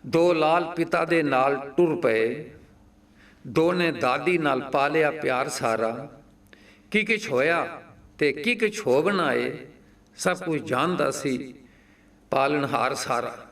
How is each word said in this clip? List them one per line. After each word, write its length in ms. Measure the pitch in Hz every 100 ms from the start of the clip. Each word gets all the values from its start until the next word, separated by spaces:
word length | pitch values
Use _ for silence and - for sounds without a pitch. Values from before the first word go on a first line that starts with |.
| 131
ਦੋ 260 | 165 175
ਲਾਲ 420 | 165 156 170 165 170
ਪਿਤਾ 280 | 165 175
ਦੇ 180 | 165 165
ਨਾਲ 520 | 147 131 135 143 - -
ਟੁਰ 240 | 175 131
ਪਏ, 500 | 120 110 113 123 117 - - - - _ _ - - - 139
ਦੋ 260 | 120 165
ਨੇ 200 | 180 170
ਦਾਦੀ 460 | 165 135 139 143 175
ਨਾਲ 320 | 147 131 135
ਪਾਲਿਆ 400 | 139 143 156 151
ਪਿਆਰ 380 | 156 143 127 143
ਸਾਰਾ।" 680 | - 123 113 113 117 - - - - - - - - _ 208
ਕੀ 80 |
ਕੁਛ 260 | 214 220 214
ਹੋਇਆ 520 | 127 151 170 156 160 165 - - -
ਤੇ 140 | 147
ਕੀ 220 | 143 180
ਕੁਛ 320 | 240 214 214 -
ਹੋਵਣ 340 | 131 170 196
ਆਏ, 460 | 156 120 123 123 135 - - - _ -
ਸਭ 200 | 185 180
ਕੁਝ 260 | 180 151
ਜਾਣਦਾ 480 | 107 123 160 165 135
ਸੀ 440 | - 143 127 127 - - - _ _ _ _ _
ਪਾਲਣਹਾਰ 640 | 139 139 147 139 123 123
ਸਾਰਾ। 520 | 135 - 120 117 123 -